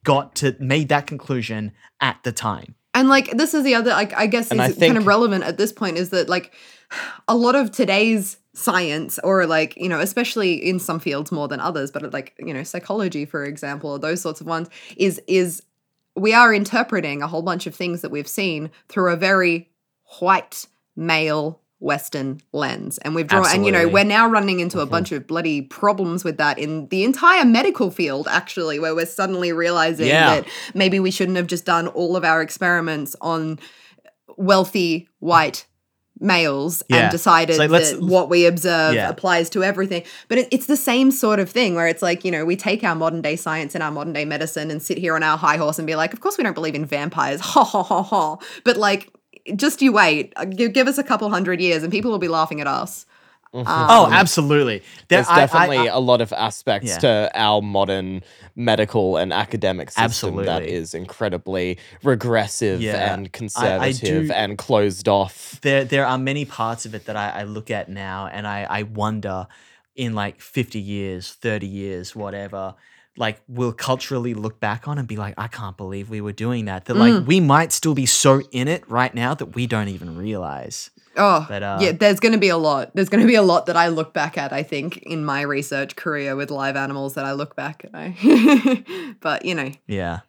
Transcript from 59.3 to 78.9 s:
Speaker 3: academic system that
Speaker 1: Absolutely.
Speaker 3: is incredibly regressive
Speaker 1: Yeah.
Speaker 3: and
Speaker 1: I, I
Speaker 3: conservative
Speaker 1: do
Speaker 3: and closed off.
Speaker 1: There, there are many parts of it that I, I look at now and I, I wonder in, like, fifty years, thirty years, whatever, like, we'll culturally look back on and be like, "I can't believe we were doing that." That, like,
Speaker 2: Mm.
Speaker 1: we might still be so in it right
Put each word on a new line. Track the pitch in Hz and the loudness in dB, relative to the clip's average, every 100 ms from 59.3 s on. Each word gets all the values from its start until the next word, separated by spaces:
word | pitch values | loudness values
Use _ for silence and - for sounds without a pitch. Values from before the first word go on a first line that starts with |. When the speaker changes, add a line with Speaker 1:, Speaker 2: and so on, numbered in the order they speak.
Speaker 3:
academic | 85 - 107 95 92 - | -2 -4 -2 -2 -2 -4
system | - 117 117 98 95 | 0 0 0 -4 -4
that | 95 | -2
Speaker 1:
Absolutely. | 82 80 | -2 -4
Speaker 3:
is | 87 82 | -6 -8
incredibly | 82 90 - 107 90 95 95 90 87 - - | -10 -12 -6 -4 -4 -6 -4 -4 -6 -12 -4
regressive | 139 123 123 113 104 - 107 92 | 0 0 2 0 0 -2 -2 0
Speaker 1:
Yeah. | 110 101 101 | -2 -2 -2
Speaker 3:
and | 95 | -4
Speaker 1:
I, | 95 | -8
I | |
Speaker 3:
conservative | - 110 - 123 95 135 131 - 156 156 | -12 -8 -2 0 0 -2 -2 -2 -2 0
Speaker 1:
do | |
Speaker 3:
and | 101 104 107 | -2 -4 -6
closed | - 113 104 92 110 | 0 2 2 0 2
off. | 101 98 - - - | 2 0 -6 -20 -6
Speaker 1:
There, | 143 139 127 | 0 0 2
there | 139 131 | 0 0
are | 131 | 0
many | 131 143 | -2 -4
parts | 139 - 113 117 113 | -6 -4 -4 -4 -10
of | |
it | 107 - | -12 -8
that | 104 | -6
I, | 104 | -6
I | - | -8
look | 104 107 107 | -10 -10 -6
at | 107 87 | -6 -6
now | 98 98 95 98 | -10 -10 -10 -10
and | 101 104 | -10 -8
I, | 101 101 | -8 -6
I | 101 | -6
wonder | 107 107 104 110 101 92 92 - _ _ _ - | -6 -4 -4 -4 -6 -8 -10 -18 _ _ _ -10
in, | 120 | -6
like, | 110 101 - | -4 -6 -10
fifty | - - 117 110 | -8 -6 -4 -6
years, | 101 101 98 92 92 - | -8 -8 -8 -8 -12 -8
thirty | 120 104 95 | -4 -4 -6
years, | 98 98 92 92 110 | -10 -10 -10 -12 -12
whatever, | 101 98 98 98 95 95 _ _ _ - | -10 -10 -12 -10 -12 -14 _ _ _ -6
like, | 113 104 _ | -6 -6 _
we'll | 120 123 | -4 -4
culturally | 117 - 127 - 131 120 110 | -4 -4 -4 -2 -6 -4 -6
look | 110 - | -8 -6
back | 107 113 143 | -6 -6 -6
on | 147 | -8
and | 117 | -6
be | 107 | -8
like, | 104 - | -8 -8
"I | 110 | -12
can't | - 101 95 | -10 -14 -12
believe | 95 101 101 | -12 -10 -10
we | 107 | -8
were | 104 | -8
doing | 104 113 123 104 | -6 -6 -4 -6
that." | 95 - | -8 -2
That, | 196 | 6
like, | 233 | 6
Speaker 2:
Mm. | 214 131 | 6 4
Speaker 1:
we | 185 | 4
might | 156 143 165 | 6 6 4
still | - 165 143 | 0 0 0
be | 123 | 0
so | - 139 135 135 | 4 6 6 2
in | 127 135 | -4 -2
it | 170 | -4
right | - | -2